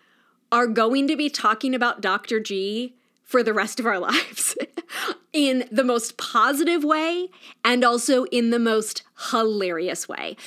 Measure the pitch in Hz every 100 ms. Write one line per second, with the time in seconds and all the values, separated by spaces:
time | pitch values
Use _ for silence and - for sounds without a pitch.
0 | _ _ _ _ - - 240 226 226 269
1 | 277 294 294 - 214 214 269 254 240 -
2 | 202 202 - 226 214 196 196 214 247 _
3 | _ _ - 254 226 208 226 - 226 190
4 | 175 302 - 220 - - - - - -
5 | 539 - _ 311 277 254 240 214 247 233
6 | 226 - - 233 233 285 330 339 294 311
7 | 320 349 359 - - - 226 247 240 240
8 | 262 254 254 240 233 240 226 220 214 -
9 | - - - 240 220 208 185 165 180 165
10 | - - 78 -